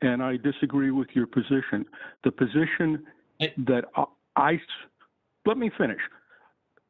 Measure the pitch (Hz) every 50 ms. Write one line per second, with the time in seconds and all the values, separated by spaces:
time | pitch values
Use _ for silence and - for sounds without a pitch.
0 | - 127 123 120 131 131 127 123 - 143 135 - - 135 139 139 139 135 131 135
1 | 127 - - 127 120 - - 123 113 - 139 135 127 - - 104 - - - -
2 | - - - _ - 131 - - 135 113 101 151 165 160 - - 175 160 156 147
3 | - - - _ _ _ _ _ 156 156 - - 127 120 131 120 120 - - -
4 | 143 - _ _ _ _ _ 139 139 147 165 165 - - - - - - _ _
5 | _ _ _ _ _ _ _ _ _ 208 226 262 240 220 - - 190 120 101 -
6 | - - - - _ _ - _ _ _ _ _ _ _ _ _ _ _